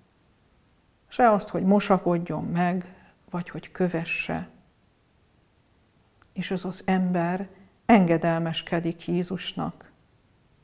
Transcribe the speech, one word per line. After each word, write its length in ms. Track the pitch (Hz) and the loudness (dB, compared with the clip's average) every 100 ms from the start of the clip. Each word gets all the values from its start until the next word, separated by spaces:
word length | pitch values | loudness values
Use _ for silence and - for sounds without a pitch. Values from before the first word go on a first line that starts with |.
| _ _ _ _ _ _ _ _ _ _ _ | _ _ _ _ _ _ _ _ _ _ _
Se 220 | - 240 | 2 4
azt, 200 | 202 - | 4 0
hogy 140 | 170 | -2
mosakodjon 800 | 185 202 - 185 180 170 175 151 | 4 4 4 2 2 0 -2 -6
meg, 520 | - 170 175 185 180 - - _ _ | -4 -2 0 -2 -6 -16 -20 _ _
vagy 200 | 175 - | -10 -8
hogy 220 | 151 - | -12 -10
kövesse. 800 | - 180 165 165 - - 160 180 - _ _ _ _ _ _ _ _ _ _ _ _ _ _ _ _ _ | -2 -2 -2 -4 -6 -4 -6 -8 -16 _ _ _ _ _ _ _ _ _ _ _ _ _ _ _ _ _
És 180 | - - | -10 -6
az, 140 | 185 196 | -4 -6
az 160 | 180 - | -6 -2
ember 640 | 190 185 180 170 185 190 - - _ - | 0 2 0 0 -2 -8 -16 -20 _ 4
engedelmeskedik 1200 | 220 175 165 165 165 165 160 - 170 170 170 - | 6 6 4 2 0 -2 -6 -4 -4 -4 -6 -4
Jézusnak. 840 | 175 175 185 - 180 160 - - _ _ _ _ _ _ _ | -2 -2 -6 -8 -6 -6 -8 -20 _ _ _ _ _ _ _